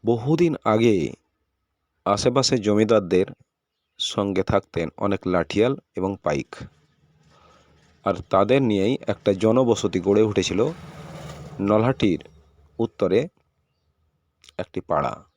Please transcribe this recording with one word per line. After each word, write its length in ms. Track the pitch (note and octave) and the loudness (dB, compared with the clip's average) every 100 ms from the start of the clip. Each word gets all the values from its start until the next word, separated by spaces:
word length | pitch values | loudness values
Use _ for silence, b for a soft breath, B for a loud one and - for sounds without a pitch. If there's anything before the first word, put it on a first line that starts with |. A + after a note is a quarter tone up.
| G#2 | 0
বহুদিন 440 | A#2 B2 D#3+ E3+ D3 - | -2 0 2 2 0 0
আগে 200 | A2 A#2 G2+ C#2 - _ _ _ _ _ _ _ _ - | 2 4 2 -2 -8 _ _ _ _ _ _ _ _ -2
আশেপাশে 480 | G2+ B2+ B2+ C3 C3 G#2 | 0 2 0 0 0 0
জমিদারদের 640 | G#2 A2 A2 F#2 F2+ G2 - _ _ _ _ _ _ | 2 4 2 2 0 0 -8 _ _ _ _ _ _
সঙ্গে 420 | - - G2+ F#2 F#2+ | -8 -4 -2 -2 0
থাকতেন 340 | G2+ - - D#2+ - | 0 0 -6 -6 -4
অনেক 160 | G2+ G2 F#2 | -4 -2 -2
লাঠিয়াল 380 | F2+ E2+ G2+ A#2 C#3 _ - | -2 0 0 0 -2 _ -8
এবং 120 | F#2+ G2 | -6 -4
পাইক, 260 | - D2 - - - _ _ _ _ _ _ b b b b b b _ | -4 -4 -6 -14 -20 _ _ _ _ _ _ b b b b b b _
আর 100 | G2 F#2+ - | -4 -4 0
তাদের 280 | F#2+ G2+ C3+ B2+ | 2 4 2 2
নিয়েই 240 | G#2 G2 C3+ - | 2 2 -2 -4
একটা 180 | G2+ - F#2+ | -2 0 2
জনবসতি 540 | A2 A#2+ B2 A2 G#2 F#2 F2 | 2 2 2 0 0 -2 2
গড়ে 160 | G#2 G#2+ | 2 2
উঠেছিল 300 | G2 F2+ F#2 B2+ E3+ - - - - - - - - G2 | 0 -2 -2 -2 -4 -16 -20 -18 -18 -16 -16 -18 -6 0
নলহাটির 520 | G#2+ A#2 C3 G#2+ D#2 - _ _ _ _ - | 2 2 0 0 -2 -6 _ _ _ _ -8
উত্তরে 420 | A2+ _ F#2+ G2 D#3+ _ _ _ _ _ _ _ _ _ _ _ - - | -8 _ 0 0 -2 _ _ _ _ _ _ _ _ _ _ _ -20 -12
একটি 180 | - - - | -10 -10 -2
পাড়া 240 | D#2 C#2+ - _ | -2 -2 -6 _